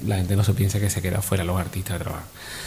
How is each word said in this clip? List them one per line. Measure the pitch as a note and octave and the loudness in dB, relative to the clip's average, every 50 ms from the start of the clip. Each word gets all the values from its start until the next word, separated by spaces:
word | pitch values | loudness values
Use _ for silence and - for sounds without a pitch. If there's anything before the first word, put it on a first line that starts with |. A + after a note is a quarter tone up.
| - G#2+ | -2 -2
la | G#2 F#2+ | 0 0
gente | F#2 F2+ G2 | 2 2 4
no | G2 G2+ | 4 4
se | G#2 G2 | 4 4
piensa | - G2 G2 G2 G#2 | 4 4 2 4 2
que | G2+ G2 | 0 0
se | - - | 0 0
queda | F2+ F2+ F2+ G2 - | -2 0 0 0 0
fuera | - F#2+ F#2+ F2 | 0 0 0 2
los | F2 F2+ F#2 | 0 0 0
artistas | F2 D2+ - F#2+ F#2+ - - E2+ | 0 -2 -4 -6 -6 -4 -4 -4
de | - | -4
trabajar. | - - - - - - - - - - - - | -6 -6 -8 -10 -12 -16 -16 -14 -14 -12 -10 -10